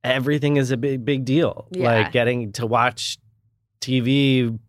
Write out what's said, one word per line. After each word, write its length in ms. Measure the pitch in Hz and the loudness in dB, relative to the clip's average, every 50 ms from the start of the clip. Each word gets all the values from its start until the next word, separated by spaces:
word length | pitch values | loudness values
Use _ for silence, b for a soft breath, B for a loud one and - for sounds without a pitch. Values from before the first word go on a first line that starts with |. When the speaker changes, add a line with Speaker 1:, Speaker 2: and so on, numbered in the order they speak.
| - | 0
Speaker 1:
everything 540 | 127 127 135 127 139 147 147 139 147 147 | 0 0 0 2 0 0 0 2 2 2
is 140 | 143 135 120 | 2 2 0
a 60 | 135 | -2
big, 280 | 117 123 143 135 131 113 | -2 -2 -2 -2 -2 -2
big 200 | 135 143 135 131 | -2 -2 -2 0
deal. 420 | 131 131 160 170 104 - - - - | 0 2 2 2 0 -2 -6 -14 -10
Speaker 2:
Yeah. 120 | 180 185 180 120 117 110 107 | -6 -2 0 2 4 2 2
Speaker 1:
Like, 80 | - | 2
getting 400 | - 123 117 120 123 123 117 104 98 | 0 0 2 2 0 -2 -4 -8 -6
to 120 | - 120 | -6 -4
watch 520 | 107 117 117 120 123 120 - - - - _ _ _ _ _ _ _ _ _ _ _ _ _ | -2 0 2 2 0 -2 -4 -10 -10 -10 _ _ _ _ _ _ _ _ _ _ _ _ _
T 180 | - 127 131 127 | -6 -2 -2 0
V 520 | 117 127 135 143 139 135 131 131 123 117 113 113 _ | 2 2 2 2 4 4 2 2 0 0 -4 -6 _